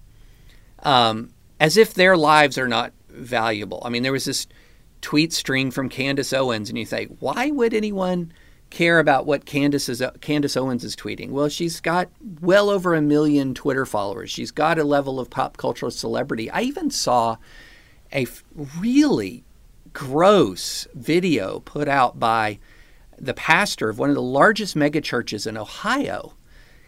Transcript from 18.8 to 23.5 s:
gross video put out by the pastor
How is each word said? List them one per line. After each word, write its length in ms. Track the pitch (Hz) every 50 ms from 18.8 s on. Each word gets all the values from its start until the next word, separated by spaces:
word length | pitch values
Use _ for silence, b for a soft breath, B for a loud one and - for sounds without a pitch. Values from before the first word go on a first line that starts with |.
| 196 233 254 285 302 285 196 123 101 92 - - - - - - - - - - - - -
gross 920 | - 143 127 135 151 175 196 214 190 139 98 90 82 - - - - - - -
video 680 | - 117 - 156 180 180 185 143 110 92 98 101 -
put 280 | - - - 147 147 139
out 300 | 139 139 127 - - 131
by 400 | 120 113 113 113 107 107 104 - b b b b b b b b b b b
the 160 | - - 131 -
pastor 560 | - - -